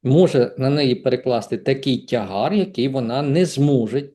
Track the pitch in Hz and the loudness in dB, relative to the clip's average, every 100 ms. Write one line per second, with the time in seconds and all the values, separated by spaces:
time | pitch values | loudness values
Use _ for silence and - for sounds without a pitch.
0 | 127 147 180 139 120 - 131 143 139 123 | 4 4 4 4 0 0 -2 2 0 0
1 | 131 123 127 120 - 117 - 135 139 120 | 0 -2 0 -2 -2 -6 -2 -2 -2 -4
2 | - 123 98 98 131 208 190 - 131 131 | -2 -4 -4 -4 -2 -2 -4 -2 -2 -2
3 | 117 127 147 151 180 131 143 135 110 123 | -4 -4 0 0 0 2 2 2 0 -4
4 | 143 | -8